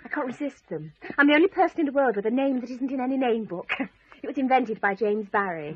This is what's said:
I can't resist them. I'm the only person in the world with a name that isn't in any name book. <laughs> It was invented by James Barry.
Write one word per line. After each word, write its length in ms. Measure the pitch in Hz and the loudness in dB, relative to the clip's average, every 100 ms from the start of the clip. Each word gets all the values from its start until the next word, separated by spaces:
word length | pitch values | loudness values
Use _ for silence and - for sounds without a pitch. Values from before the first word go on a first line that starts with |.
I 60 | 240 | -8
can't 180 | - 269 | -6 -6
resist 400 | 240 285 - _ | -4 -8 -8 _
them. 240 | 165 156 _ - - | -10 -10 _ -14 2
I'm 100 | 285 | 6
the 80 | |
only 120 | 294 370 | 6 4
person 340 | - 359 - | 4 0 2
in 40 | |
the 60 | 302 | 0
world 240 | 269 269 | 2 2
with 100 | 202 | 2
a 60 | 208 | 0
name 280 | 247 277 254 | 0 0 0
that 80 | 233 | -4
isn't 220 | 254 262 | -6 -4
in 80 | 269 | -4
any 180 | 247 269 | -2 0
name 280 | 254 226 | 0 0
book. 260 | 214 175 - - | -2 -8 -8 -6
<laughs> 100 | 277 _ _ - | -6 _ _ -16
It 40 | - | -10
was 100 | 277 | -4
invented 420 | 262 262 254 214 | 2 2 2 -2
by 140 | 202 | -2
James 340 | 196 214 208 202 | 0 0 0 -2
Barry. 460 | 214 196 170 151 | -2 -2 -4 -8